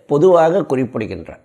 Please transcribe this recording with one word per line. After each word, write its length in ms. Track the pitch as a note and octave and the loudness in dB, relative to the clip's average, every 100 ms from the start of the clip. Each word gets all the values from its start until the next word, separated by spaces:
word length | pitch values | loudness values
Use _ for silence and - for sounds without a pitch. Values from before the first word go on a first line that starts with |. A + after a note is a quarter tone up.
| _ | _
பொதுவாக 580 | D3 F#3 E3+ D#3+ F#3 E3 | 2 4 4 2 0 -2
குறிப்பிடுகின்றார். 720 | C3 B2 - G#2 F2+ D#2 - | -4 -4 -6 -10 -10 -14 -20